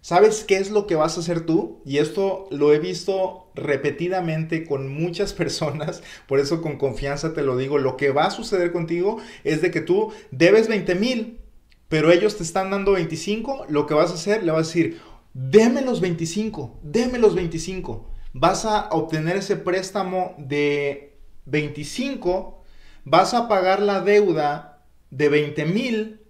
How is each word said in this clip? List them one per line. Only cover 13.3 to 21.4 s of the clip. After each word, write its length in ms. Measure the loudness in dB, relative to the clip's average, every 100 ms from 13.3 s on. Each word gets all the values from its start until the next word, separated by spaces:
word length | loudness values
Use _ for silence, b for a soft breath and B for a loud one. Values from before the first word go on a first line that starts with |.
| -4 -4 -8 -2
lo 180 | -2 2
que 60 |
vas 180 | 2 2
a 40 | 0
hacer, 280 | -2 0
le 80 | 2
vas 140 | 0 0
a 20 |
decir, 320 | 0 0 B B B B
"Deme 460 | -10 6 8 8 4
los 220 | -2 -2
veinticinco, 800 | -2 -2 -4 -4 -4 -6 -12 -12
deme 340 | -4 0 0 4
los 160 | 4
veinticinco". 800 | 4 -4 -6 -6 -8 -8 -10 b b b
Vas 320 | 0 2 2 0
a 240 | 0 0
obtener 480 | -2 0 -2 0 -2
ese 180 | -2 -2
préstamo 800 | 0 -2 -2 -4 -2 -2 -4 -8
de 800 | -4 0 0 0 -2 -6 -12 -20 -20 -20